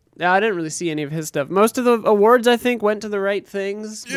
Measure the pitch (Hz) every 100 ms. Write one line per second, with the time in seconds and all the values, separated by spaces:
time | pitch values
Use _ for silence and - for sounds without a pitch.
0 | _ - 175 185 220 180 160 - 175 156
1 | 143 160 156 151 139 185 220 - 247 233
2 | - 214 208 254 233 233 247 240 208 214
3 | 214 202 196 202 - 196 196 208 214 214
4 | 240